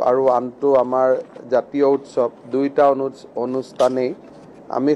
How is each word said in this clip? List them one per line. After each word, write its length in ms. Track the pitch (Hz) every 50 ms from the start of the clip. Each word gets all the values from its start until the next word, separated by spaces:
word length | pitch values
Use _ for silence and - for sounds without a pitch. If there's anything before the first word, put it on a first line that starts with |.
আৰু 280 | - 123 127 135 131 131
আনটো 460 | 123 120 127 123 120 - 139 143 135
আমাৰ 420 | 127 120 127 127 131 131 131 127 131 131 - - - - 120
জাতীয় 340 | 127 120 113 - - 143 143
উৎসৱ, 440 | 139 139 139 - - - 139 120 117 - - - 120
দুইটা 400 | 123 135 139 139 139 147 143 143
অনু-, 360 | 139 135 135 135 120 - - - -
অনুষ্ঠানেই 800 | 117 120 127 127 131 127 - - - 127 127 131 127 127 131 185 - - - - - - - - - - -
আমি 260 | - 120 131 147 151